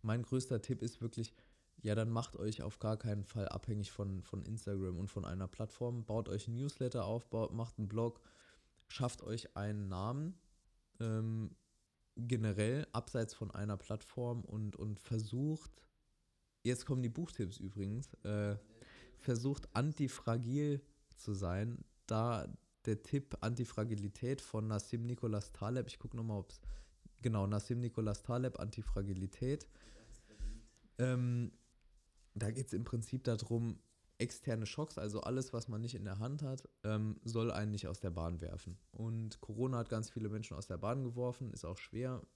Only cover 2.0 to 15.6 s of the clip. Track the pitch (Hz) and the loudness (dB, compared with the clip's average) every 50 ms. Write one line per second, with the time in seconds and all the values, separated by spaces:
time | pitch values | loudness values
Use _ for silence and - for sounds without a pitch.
2 | 110 113 113 113 123 - - - 98 107 107 - - 101 - - - 110 110 107 | 4 4 2 0 0 -2 -4 -2 -2 -2 0 0 -2 -4 -4 0 0 0 0 2
3 | - 110 104 104 98 - - 110 98 - - - - - 107 104 101 - - - | 0 0 0 0 -2 -2 -2 -2 0 0 -2 -2 -2 -2 0 0 -2 -2 -2 -4
4 | 101 98 95 92 85 - - 101 - - 110 110 - 98 101 95 95 92 90 82 | -2 -2 -2 -4 -4 -4 -6 -6 -4 -4 -4 -4 -2 -2 0 0 0 0 0 0
5 | 98 98 - 104 90 - 87 92 95 92 - - 113 107 - - 120 120 123 117 | -2 -2 -2 -4 -2 -2 -2 -2 -2 -4 -2 -4 -6 -6 -4 -4 -2 -2 -2 -2
6 | 110 - 107 113 110 - 92 104 - 113 113 120 135 143 - - 131 123 - 123 | -2 0 0 0 0 0 -2 -2 -2 -2 -2 -2 -2 -2 -2 0 -2 0 2 0
7 | - 98 110 120 - - - 113 113 - - 113 113 113 - - 110 98 107 113 | 0 0 0 -2 -2 -2 0 0 0 2 0 -2 -2 -2 -2 -4 -2 0 2 2
8 | 117 117 - - - - - - - - - - _ _ _ _ - _ - - | 2 2 0 -4 -20 -20 -20 -20 -20 -20 -20 -20 _ _ _ _ -18 _ -2 0
9 | 131 120 - - 117 - 110 110 - - - - 101 104 107 104 104 95 95 90 | 0 0 0 -2 -4 -4 -4 -4 -4 -6 -4 -2 0 0 0 0 0 0 0 0
10 | 98 110 127 139 156 170 190 - _ - _ _ _ _ _ _ _ _ _ - | 0 0 0 0 -2 -2 -4 -8 _ -20 _ _ _ _ _ _ _ _ _ -2
11 | 117 113 110 110 110 113 113 113 110 - - - _ _ _ _ _ _ _ _ | 0 2 2 2 2 2 0 0 -2 -2 -6 -10 _ _ _ _ _ _ _ _
12 | _ _ _ - 120 117 127 113 110 110 98 101 104 110 127 143 151 - - 117 | _ _ _ -4 2 2 4 4 6 4 4 6 4 4 4 2 0 0 -2 -4
13 | 120 - - 123 113 107 - - 110 101 - - 104 104 101 95 - - 110 107 | -4 0 0 0 0 0 -2 -6 -6 -4 -2 -2 0 0 0 -2 -2 -4 -4 -4
14 | - - - - 123 120 120 120 - - 104 110 110 104 - - - 107 104 - | -4 -8 -4 -2 -2 0 0 -2 -4 -4 -2 -2 -2 -2 -2 -2 -2 -2 -2 -4
15 | - - 120 110 107 107 117 123 139 151 156 151 | -2 0 0 0 0 0 0 2 2 2 2 0